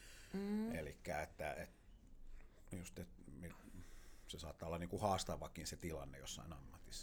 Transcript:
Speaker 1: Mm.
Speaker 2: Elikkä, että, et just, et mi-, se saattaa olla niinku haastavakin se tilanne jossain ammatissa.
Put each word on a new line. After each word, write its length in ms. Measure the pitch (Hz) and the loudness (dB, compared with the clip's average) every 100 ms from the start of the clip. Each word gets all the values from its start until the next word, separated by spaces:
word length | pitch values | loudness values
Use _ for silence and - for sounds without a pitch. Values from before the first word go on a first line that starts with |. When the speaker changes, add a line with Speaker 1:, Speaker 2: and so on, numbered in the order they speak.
| - - - | -12 -12 -2
Speaker 1:
Mm. 420 | 190 202 214 220 233 | 2 4 6 6 2
Speaker 2:
Elikkä, 460 | 151 - - 76 | 0 -2 2 2
että, 320 | 78 - 76 | 2 2 2
et 160 | 69 - - - - - - - - - - - | 2 -2 -8 -16 -14 -12 -8 -6 -6 -8 -12 -6
just, 280 | 92 87 - | -4 -4 -4
et 80 | 87 - - 71 | -6 -8 -8 -6
mi-, 140 | 85 - - 90 87 - - - - | -6 -6 -8 -6 -6 -8 -8 -8 -6
se 120 | 78 | -4
saattaa 280 | 76 73 82 | -2 -2 2
olla 100 | 85 | 2
niinku 180 | 87 98 | 4 6
haastavakin 680 | 104 92 - 78 78 - 78 | 8 8 6 2 0 -2 -2
se 80 | - | 0
tilanne 400 | 85 76 69 69 | 0 0 -2 -4
jossain 360 | 65 - 69 | -4 -4 -4
ammatissa. 280 | 73 69 - - - | -6 -6 -8 -6 -4